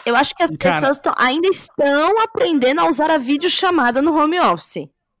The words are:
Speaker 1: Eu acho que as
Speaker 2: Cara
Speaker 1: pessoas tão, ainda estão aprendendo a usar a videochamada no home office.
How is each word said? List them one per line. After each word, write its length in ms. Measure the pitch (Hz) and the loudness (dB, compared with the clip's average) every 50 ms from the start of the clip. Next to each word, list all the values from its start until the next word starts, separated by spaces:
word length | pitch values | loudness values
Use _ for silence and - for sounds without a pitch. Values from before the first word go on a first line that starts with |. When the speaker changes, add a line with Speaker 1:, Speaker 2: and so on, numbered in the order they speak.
| - | -4
Speaker 1:
Eu 100 | 247 240 | 0 0
acho 180 | 240 294 - - | 0 0 0 -2
que 80 | - 349 | -2 -2
as 60 | 330 156 151 | -2 -2 -2
Speaker 2:
Cara 220 | - 180 175 156 | 0 0 0 2
Speaker 1:
pessoas 180 | 151 269 285 277 | 0 0 -2 -2
tão, 140 | - - - - | -2 -4 -2 0
ainda 300 | - 254 262 311 339 381 | 0 0 0 0 0 -2
estão 720 | 370 - - - - - 285 285 285 285 311 339 403 440 440 | -2 -2 -6 -10 -4 -2 0 0 2 2 2 2 0 0 0
aprendendo 580 | 440 - - 508 349 330 285 247 254 277 320 | -2 -2 -2 -2 0 0 2 2 2 2 2
a 80 | 339 330 | 0 0
usar 220 | 320 233 302 320 | 0 0 0 0
a 80 | 320 311 | 0 0
videochamada 840 | 247 233 285 285 302 359 - - - 381 349 320 262 240 240 254 | 0 -2 -2 -2 0 -2 -2 0 0 0 2 2 2 2 2 2
no 160 | 285 330 311 | 0 2 2
home 220 | 302 294 302 330 359 | 2 2 2 2 2
office. 480 | 339 226 175 165 - - - 175 147 - _ _ _ _ _ _ | 2 2 0 -2 -6 -10 -12 -12 -12 -12 _ _ _ _ _ _